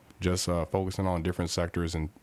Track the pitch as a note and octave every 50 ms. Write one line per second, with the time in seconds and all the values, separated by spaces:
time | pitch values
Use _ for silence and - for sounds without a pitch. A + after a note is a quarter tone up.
0 | - - - - - F#2 F2+ F2+ - - F2 E2+ E2 - - F#2+ F#2+ F#2+ F#2 -
1 | F#2+ F#2 F2+ E2+ D#2+ F2+ F2 - F2 E2 - - F2 E2+ - F2+ E2+ E2 E2 E2
2 | D#2 D#2 - -